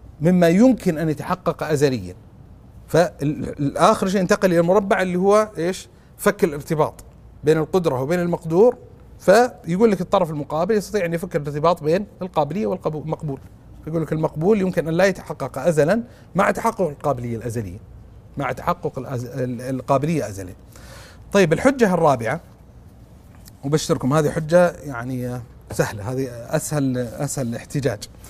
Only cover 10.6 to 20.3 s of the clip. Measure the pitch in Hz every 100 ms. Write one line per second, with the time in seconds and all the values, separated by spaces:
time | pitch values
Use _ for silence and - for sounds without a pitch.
10.6 | 180 220 185 208 170 170 180 165 147 147
11.6 | 156 175 147 175 208 - 185 175 143 170
12.6 | 214 185 - 156 147 156 151 135 - -
13.6 | - - - 165 156 160 156 - 170 220
14.6 | 185 175 156 165 196 185 - 165 131 -
15.6 | 135 156 147 220 226 - - 170 202 208
16.6 | 226 220 180 143 147 131 120 113 117 113
17.6 | 101 87 - - - - - - 135 127
18.6 | - 180 156 143 123 135 120 139 127 120
19.6 | 127 131 - 139 147 165 110